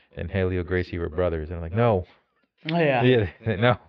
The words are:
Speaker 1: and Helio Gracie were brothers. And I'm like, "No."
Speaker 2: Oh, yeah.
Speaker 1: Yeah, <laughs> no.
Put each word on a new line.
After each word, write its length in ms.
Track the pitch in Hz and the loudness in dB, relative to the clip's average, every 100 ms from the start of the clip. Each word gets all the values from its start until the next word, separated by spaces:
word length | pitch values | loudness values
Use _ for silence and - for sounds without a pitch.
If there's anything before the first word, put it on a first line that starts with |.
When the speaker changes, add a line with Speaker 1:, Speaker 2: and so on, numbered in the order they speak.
| _ - | _ -10
Speaker 1:
and 140 | 87 | -4
Helio 320 | 98 92 92 | -2 0 -2
Gracie 360 | 87 90 87 87 | -2 -2 -2 -6
were 100 | 82 | -4
brothers. 380 | 78 90 80 78 | -2 -2 -2 -6
And 60 | 85 | -8
I'm 60 | |
like, 100 | 82 | -6
"No." 320 | 98 120 95 - _ _ _ _ _ 156 | 0 2 2 -2 _ _ _ _ _ -4
Speaker 2:
Oh, 80 | 170 | 0
yeah. 240 | 151 127 | 2 4
Speaker 1:
Yeah, 280 | 127 123 92 - | 4 4 2 -4
<laughs> 160 | 113 95 | -4 2
no. 200 | 123 - | 2 0